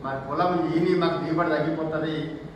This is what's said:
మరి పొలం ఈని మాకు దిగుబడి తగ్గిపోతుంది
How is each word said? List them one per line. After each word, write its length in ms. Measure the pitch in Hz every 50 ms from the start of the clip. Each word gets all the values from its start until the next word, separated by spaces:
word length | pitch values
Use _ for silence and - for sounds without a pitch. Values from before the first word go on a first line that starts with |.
| -
మరి 260 | 135 135 135 - -
పొలం 440 | 143 160 180 180 180 170 160 151 151
ఈని 240 | 165 175 185 180 175
మాకు 240 | 165 165 160 - 139
దిగుబడి 260 | 156 160 160 175 165
తగ్గిపోతుంది 880 | 156 151 151 160 160 160 160 160 156 151 156 160 151 147 143 156 - - - - -